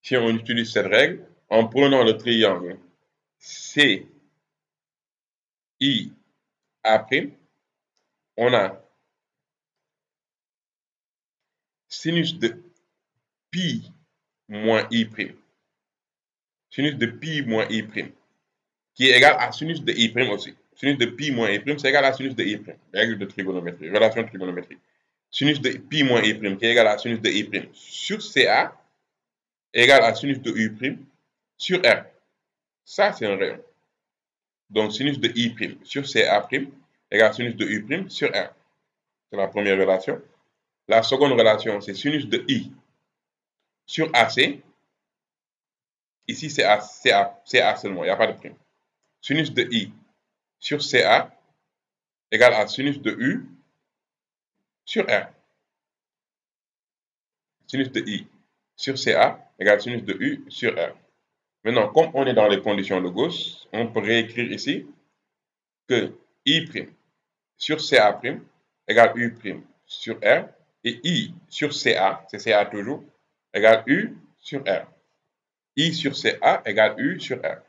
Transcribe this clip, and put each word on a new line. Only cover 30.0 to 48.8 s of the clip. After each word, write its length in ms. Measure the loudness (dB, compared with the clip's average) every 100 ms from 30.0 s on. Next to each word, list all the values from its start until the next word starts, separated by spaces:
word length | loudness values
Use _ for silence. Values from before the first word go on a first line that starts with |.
à 100 | 6
sinus 280 | 2 -4 -4
de 100 | -4
U 220 | -2 -4
prime 320 | -2 -8 -8 -16 _ _ _ _ _
sur 220 | -4 2
R. 260 | 4 2 -2 _ _ _ _ _ _ _ _
Ça, 260 | -2 -2
c'est 140 | 0 -4
un 100 | -2
rayon. 260 | -4 -6 -18 _ _ _ _ _ _ _ _ _ _
Donc, 240 | -2 -2
sinus 260 | -2 -4 -2
de 120 | -2 -2
I 140 | -4
prime 340 | -4 -10 -10
sur 240 | -10 -8 -4
C 160 | 0
A 160 | 2 2
prime 300 | 0 -6 -8 -14 _ _ _
égale 220 | 4 4
sinus 220 | 4 -6 -4
de 100 | -4
U 180 | -4
prime 260 | -4 -8 -6
sur 200 | -4 -4
R. 240 | -2 -6 -12 _ _ _ _ _ _ _
C'est 80 | -6
la 100 | -4
première 300 | -2 0 2
relation. 440 | 2 2 -2 -8 -10 _ _ _ _ _ 2
La 160 | 2
seconde 300 | 2 2 2
relation, 480 | 6 4 4 0 -6
c'est 120 | -6
sinus 340 | -6 -4 -4 -4
de 180 | -6 -2
I 240 | -4 -4 -16 _ _ _ _ _ _ _ _ _ _ _
sur 240 | -4 0
A 160 | 2 2
C. 320 | 2 0 0 _ _ _ _ _ _ _ _ _ _ _ _ _ _ _ _ -12
Ici, 220 | -10 -8
c'est 140 | -2
A, 160 | 2 2
c'est 320 | 2 -2 2
A, 280 | 4 2 -4
c'est 180 | 0 2
A 140 | 2 0
seulement, 280 | -6 -6
il 40 | -2
n'y 40 |
a 40 | -2
pas 120 | -2
de 100 | -8
prime. 180 | -16 -20 _ _